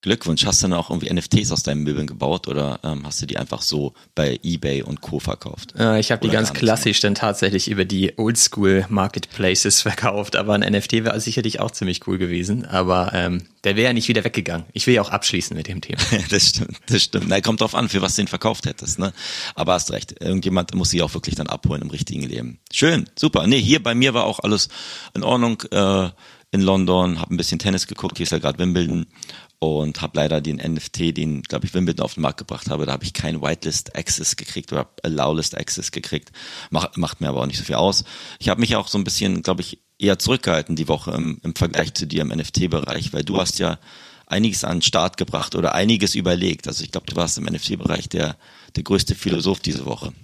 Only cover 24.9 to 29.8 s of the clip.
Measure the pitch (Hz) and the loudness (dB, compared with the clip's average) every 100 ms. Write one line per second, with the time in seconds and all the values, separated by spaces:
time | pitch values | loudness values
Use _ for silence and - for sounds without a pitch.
24.9 | - - - - 123 117 110 - 98 98 | -14 -10 -4 2 2 2 0 -2 2 4
25.9 | 98 90 - - - _ 101 95 95 92 | 4 2 -4 -20 -20 _ 2 4 4 6
26.9 | 90 90 82 82 87 85 82 101 92 - | 4 4 0 -2 -2 -2 0 0 0 -2
27.9 | - 92 - 87 82 76 69 90 87 82 | -6 -8 -4 -2 0 0 0 2 2 2
28.9 | 85 80 - - - - _ 80 76 | 0 -4 -10 -18 -18 -20 _ 0 0